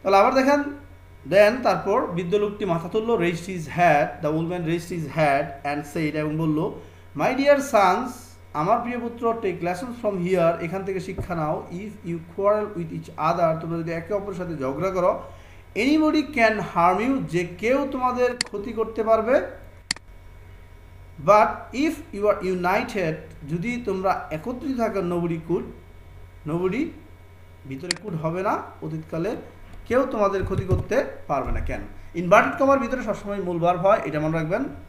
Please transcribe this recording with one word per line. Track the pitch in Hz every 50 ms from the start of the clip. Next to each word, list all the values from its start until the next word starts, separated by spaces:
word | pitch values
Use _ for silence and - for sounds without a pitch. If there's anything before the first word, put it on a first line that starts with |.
তাহলে | - 190 196 196
আবার | 208 247 262 269
দেখেন, | 262 269 285 294 285 - - - - - - - - - - - - 135
then, | 160 196 208 208 233 262 240
তারপর | 233 185 165 - 196 202 240 - - 175
বৃদ্ধ | 170 185 170 190 208 208
লোকটি | 196 - - 214 190
মাথা | 165 165 160 180 190
তুললো, | 220 220 233 233 196 170
raised | 175 180 165 - - 190
his | 175 156 135 113 156
head, | 180 170 151 143 156 - - -
the | - 147 156
old | 160 165 165
man | 180 180 165 156
raised | 165 175 165 - 185
his | 170 160 139 127
head | 160 156 147 139 139 151 160 - - - 143
and | 143 147 151 -
said, | - 175 160 151 147 156
এবং | 151 151 151 156
বলল, | 165 156 151 151 170 214 - - - - - - - - - 143
my | 160 214 262 262
dear | 269 285 285 269 269 - -
sons, | 214 196 180 185 214 254 - - - - - - - - - - 147
আমার | 156 185 226 240 233
প্রিয় | 240 247 240 240
পুত্র, | 233 - - - 226 226 226 220
take | 190 175 160 165 175
lessons | 180 175 - 240 233 -
from | - 208 196 185 175
here, | 180 190 180 170 165 170 165 170
এখান | 170 175 196 190
থেকে | 190 185 180 175 -
শিক্ষা | 185 - - - 175 170
নাও, | 156 151 - - - - 170 175 208
if | 214 - - - 175
you | 170 165 165 -
quarrel | - - 196 202 208 214 208 208 - 175
with | 170 160 165 160
each | 156 - - - 151 160
other, | 175 180 170 160 160 160
তোমরা | 165 160 170 170
যদি | 165 165 165 165
একে | 165 - 208 202
অপরের | 196 202 190 170
সাথে | 180 165 165 143
ঝগড়া | 135 131 139 147 170 190 185
করো, | 185 180 185 - - - - - - - - - - - - - 185 220
anybody | 269 302 311 311 302 311 311 294 - -
can | 247 226 220 214 208 196 -
harm | - 175 170 180 208 214 220
you, | 262 277 262 170 156
যে | 156 175 180 170 175 -
কেউ | 214 220 262 285 285 277 285
তোমাদের | 262 254 254 247 247 247 247 247 247 - -
ক্ষতি | - 208 202 247 220 220
করতে | 220 220 - - 214 220
পারবে, | 226 220 214 226 262 311 370 - - - - - - - - - - - - - - - - - - - - - - - - - - - - - - - - - - - 135 165
but | 202 214 220 - - - - - - 240 294
if | 320 311 - - - -
you | 196 202 208
are | 202 - - 185 185
united, | 180 175 180 190 220 262 - - 202 180 156 160 160 - - - - - 135
যদি | 156 180 175 233 240 240 240 208
তোমরা | 196 190 185 190 175 - - - 156
একত্রিত | 156 160 226 247 240 - 277 262 233
থাকো, | 226 214 190 196 180 175
nobody | 175 175 170 170 170 165 165 -
could, | 165 208 233 - - - - - - - - - - - - - - - - 151
nobody, | 156 175 180 190 185 247 330 339 - - - - - - - - - - - - - - - 131
ভিতরে | 131 139 170 175 - -
could | - 214 170 160 156
হবে | 160 165 180 190 214
না, | 277 - - - - - -
অতীতকালে | 156 156 156 156 - - 165 170 208 254 - - - - - - - - - - -
কেউ | 226 254 269 262 -
তোমাদের | 220 208 196 190 196 185 -
ক্ষতি | 190 185 190 180
করতে | 180 165 - - 202 262 - - - - - -
পারবে | 143 135 123 - -
না। | - 117 -
কেন? | 131 110 101 - - - - - - 170
Inverted | 180 175 196 226 254 269 262 -
কমার | 277 269 277 269 247
ভিতরে | 226 254 254 240 220
সবসময় | 202 - - 202 202 202 185 175
মূল | 180 170 160
verb | 175 180 175 165
হয়, | 196 214 - - -
এটা | 151 151 151
মনে | 156 160 165
রাখবেন। | 156 156 180 226 277 - - - -